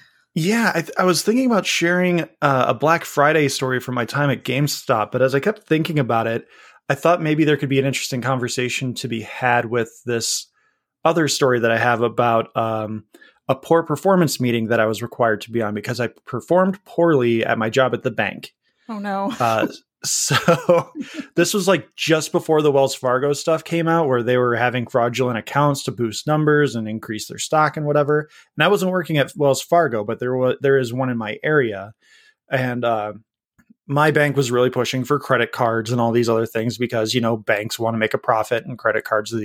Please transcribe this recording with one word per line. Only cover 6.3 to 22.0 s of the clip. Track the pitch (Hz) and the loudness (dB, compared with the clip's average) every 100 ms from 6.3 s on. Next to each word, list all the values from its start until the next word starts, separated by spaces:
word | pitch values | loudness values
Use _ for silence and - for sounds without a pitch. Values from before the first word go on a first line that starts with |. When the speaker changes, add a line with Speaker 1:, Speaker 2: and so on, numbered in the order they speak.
| 117 - - - - - | -2 -6 -20 -20 -18 -4
Speaker 1:
I | 139 | 0
thought | 160 180 | 2 2
maybe | 156 151 | 2 2
there | 151 147 | 2 2
could | 139 | 0
be | 135 | 0
an | 135 | 0
interesting | - - 131 | -2 -4 -4
conversation | 120 131 120 - 123 - 131 - | -2 -2 -2 -4 -4 -4 -6 -6
to | 123 | -6
be | 113 | -6
had | 104 - 123 120 113 | -8 -2 2 2 2
with | 117 113 - 120 | -2 -4 -6 -6
this | 117 113 - - _ _ _ _ _ 160 | -4 -2 -6 -8 _ _ _ _ _ 0
other | 165 147 | 2 0
story | - 131 123 | 2 2 2
that | 117 | 2
I | 113 | 2
have | 120 117 | 2 2
about, | 120 113 120 113 113 123 | 0 0 2 2 0 -2
um, | 113 110 107 110 - - - _ - | -2 -2 -6 -10 -14 -20 -20 _ -4
a | - | -4
poor | - 165 | 2 2
performance | 160 147 190 190 156 - | 2 -2 2 4 2 0
meeting | 127 117 110 | -2 0 0
that | 117 | 0
I | 110 | 0
was | 107 | -2
required | 117 - 117 107 | -6 0 0 0
to | - | -4
be | 117 | -4
on | 104 104 | -4 -4
because | 113 117 | -6 -4
I | 113 - - | -6 -6 -10
performed | 120 - 175 190 190 _ | -10 0 2 2 -2 _
poorly | - 170 143 120 113 113 | 0 2 4 4 2 0
at | 117 | 0
my | 113 | 0
job | 131 127 | 2 2
at | 117 | 0
the | 123 | -4
bank. | 107 101 - - _ _ _ - | -2 -4 -4 -16 _ _ _ -16
Speaker 2:
Oh, | 214 | -10
no. | 202 196 196 - | -6 -4 -4 -2
Speaker 1:
Uh, | 117 110 - - _ | 0 0 -2 -6 _
<laughs> | _ - | _ -6
so | - - 135 - 165 - 170 - 311 - 320 - - | -4 -2 0 2 0 2 0 0 -12 -12 -12 -8 -2
this | 175 | 0
was, | 214 185 | 0 2
like, | 175 - | 0 0
just | - | -8